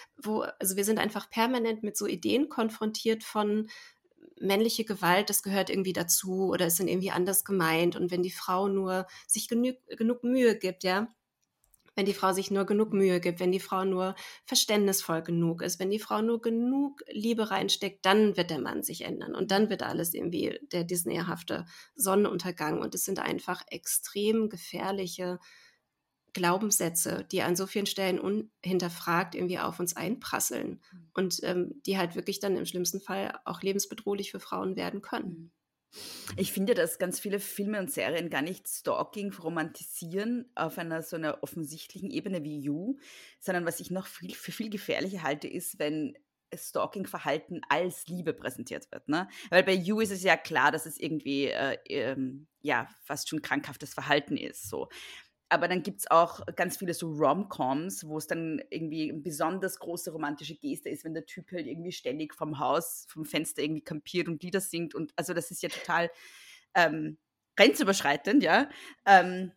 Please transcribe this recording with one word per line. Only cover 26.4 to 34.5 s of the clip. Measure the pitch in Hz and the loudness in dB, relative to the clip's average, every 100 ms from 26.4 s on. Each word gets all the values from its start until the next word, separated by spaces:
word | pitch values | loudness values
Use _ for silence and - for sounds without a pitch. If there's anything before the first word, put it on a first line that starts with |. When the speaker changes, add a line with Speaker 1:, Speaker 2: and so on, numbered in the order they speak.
| 175 185 214 - 165 170 - 185 196 | 2 4 2 2 2 0 0 -2 -2
Speaker 1:
die | 185 | 0
an | 151 175 | 2 2
so | 190 | 0
vielen | 214 202 | -2 -2
Stellen | - 190 180 | 0 0 2
unhinterfragt | - 208 - _ 180 185 175 170 - 170 180 | 0 -2 -4 _ 0 0 0 -4 0 0 0
irgendwie | 170 180 180 | -2 -2 0
auf | - - | -2 -2
uns | 180 - | -4 -2
einprasseln | 165 247 - - - - - - _ | -4 -4 -4 -2 -2 -4 -6 -10 _
Speaker 2:
Mhm. | 185 165 | -20 -8
Speaker 1:
und, | - 185 175 | -2 0 0
ähm, | - 180 175 - - | -2 0 -2 -4 -4
die | 190 | 0
halt | 170 170 | 0 -2
wirklich | 190 196 | -4 -2
dann | 202 185 | 0 -2
im | 175 | -2
schlimmsten | 180 180 196 | -4 -4 -4
Fall | - 190 196 - | -6 -4 -4 -6
auch | - 170 | -8 -4
lebensbedrohlich | 190 196 - 214 - 202 196 | -2 0 -2 -6 -4 -4 -4
für | 190 | -8
Frauen | - | -8